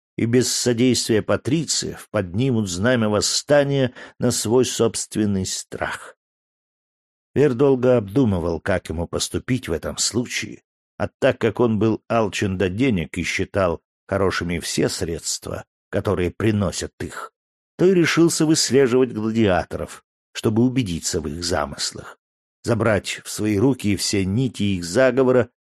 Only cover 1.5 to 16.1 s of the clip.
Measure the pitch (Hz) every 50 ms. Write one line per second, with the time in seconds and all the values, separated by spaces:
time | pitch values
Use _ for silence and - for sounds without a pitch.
1.5 | 135 170 151 - - - - - - - - - - 107 98 87 82 104 131 139
2.5 | 123 110 107 95 85 87 101 123 127 117 110 107 104 101 95 - - - - -
3.5 | 147 147 139 139 139 139 131 120 - - - - - - - 123 117 - - 107
4.5 | 113 131 123 - - - 120 113 - - - - - 107 107 101 101 95 95 -
5.5 | - - - - - - - - - - - - - _ _ _ _ _ _ _
6.5 | _ _ _ _ _ _ _ _ _ _ _ _ _ _ _ _ - 160 143 151
7.5 | 123 117 147 139 135 127 120 127 123 120 101 98 101 143 135 110 98 87 80 85
8.5 | 85 76 - - 95 87 - - 80 82 85 - - 82 - - - 87 - -
9.5 | 127 117 - - 82 78 - 78 73 - - - - 120 123 - - - - -
10.5 | 60 - _ _ _ _ _ _ _ - 92 - _ - - 135 120 - - 113
11.5 | 104 - 123 117 110 101 107 113 107 - _ - 117 117 110 95 - - 107 98
12.5 | 95 90 98 92 90 107 135 139 110 87 78 - - 92 82 - - - 95 -
13.5 | - 101 95 87 82 - _ _ _ _ _ - 98 98 98 92 - - 92 87
14.5 | 87 80 - - - - 143 127 - - 95 80 85 76 - - - - - -
15.5 | - - - _ _ _ _ - - 101 98 107